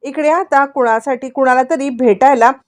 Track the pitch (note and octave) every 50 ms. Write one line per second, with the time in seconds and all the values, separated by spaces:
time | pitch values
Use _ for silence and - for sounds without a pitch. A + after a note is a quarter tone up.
0 | - - C4 D#4 D4+ D4+ D#4 F4 F#4+ - - C#4 C#4+ C#4 C#4 C#4+ B3 A#3 A3+ A3+
1 | - C#4 C4 A#3 C4+ C4 B3 C#4 C4+ C4 B3+ B3+ C4 C4 E4 C4 C4+ C#4+ C4 A3+
2 | B3+ A#3+ G3+ F#3+ C4 C4+ C#4+ A#3+ A3+ A#3+ C4+ C4+ _